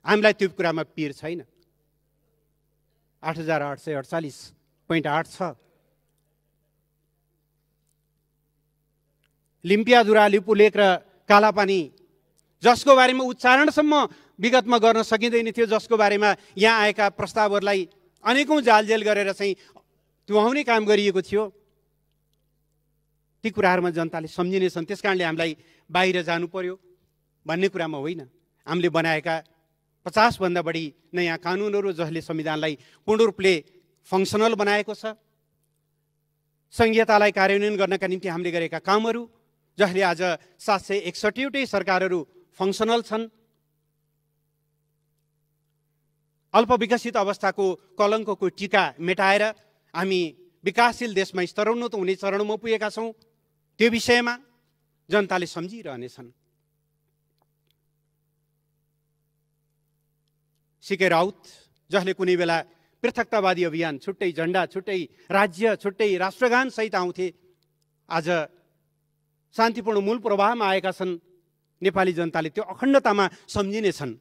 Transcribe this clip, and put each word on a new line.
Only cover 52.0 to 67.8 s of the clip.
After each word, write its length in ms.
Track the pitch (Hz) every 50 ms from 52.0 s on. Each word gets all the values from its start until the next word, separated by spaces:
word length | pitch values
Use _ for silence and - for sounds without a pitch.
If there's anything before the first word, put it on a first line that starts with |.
| 185 180 190
चरणमा 420 | 185 196 196 196 202 208 208 214
पुगेका 320 | 202 214 233 220 208 214 214
छौँ, 220 | - 220 226 226 220 _ _ _ _ _ _ _ _ _ _ _ _ -
त्यो 120 | 214 240
विषयमा 440 | 233 226 - - 240 240 240 240 240 247 277 _ _ _ _ _ _ _ _ _ _ _ _ -
जनताले 360 | 170 208 202 180 190 180 175
सम्झिरहनेछन्। 840 | 165 - 170 165 180 220 233 208 156 135 120 123 123 - - 123 120 123 _ _ _ _ _ _ _ _ _ _ _ _ _ _ _ _ _ _ _ _ _ _ _ _ _ _ _ _ _ _ _ _ _ _ _ _ _ _ _ _ _ _ _ _ _ _ _ _ _ _ _ _ _ _ _ _ _ _ _ _ _ _ _ _ _ _ _ _ _ _ _ _ _ _ _ _ _ _ _ _ _ _ _ _ _ _ _ _ _ _
सिके 240 | - 196 175 190 180
राउत, 340 | 170 165 180 202 - _ _ - - _ _ _ _ _ _ _
जसले 220 | 165 196 175 190
कुनै 240 | 185 190 190 185 180
बेला 240 | 175 175 170 165 160 139 _ _ _ _ _ _ _
पृथकतावादी 600 | - 240 - - 226 _ - 214 190 185 185 170 180
अभियान, 340 | 165 151 165 170 160 143 135
छुट्टै 340 | - 202 190 _ 208 180
झन्डा, 340 | 160 156 165 170 185 190 175
छुट्टै 640 | - - 190 185 - 196 185 156 - _ _ _ _
राज्य, 460 | 185 196 202 202 160 175 220 226 202
छुट्टै 400 | - - 202 185 - 220 208 190
राष्ट्रगान 520 | 175 180 196 185 - 254 240 233 247 262 262
सहित 260 | - - 220 220 185
आउँथे, 400 | 190 180 180 180 - 185 180 - _ _ _ _ _ _ _ _ _